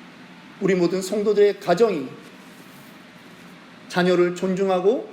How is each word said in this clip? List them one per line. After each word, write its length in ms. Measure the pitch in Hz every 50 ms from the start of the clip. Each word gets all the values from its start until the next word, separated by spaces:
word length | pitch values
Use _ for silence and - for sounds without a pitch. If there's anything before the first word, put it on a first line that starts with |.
| - - - - - - - - - - - -
우리 160 | 196 185 190
모든 260 | 180 170 165 190 190
성도들의 600 | 190 - 208 220 208 220 208 202 208 202 196 -
가정이 460 | - 175 175 180 233 220 185 147 131 127 - - - - - - - - - - - - - - - - - - - - - - - - - - - - - - - - - - - -
자녀를 480 | - 185 180 180 180 175 175 175 175
존중하고 720 | - 190 190 185 185 196 190 185 180 175 202 254 311 - -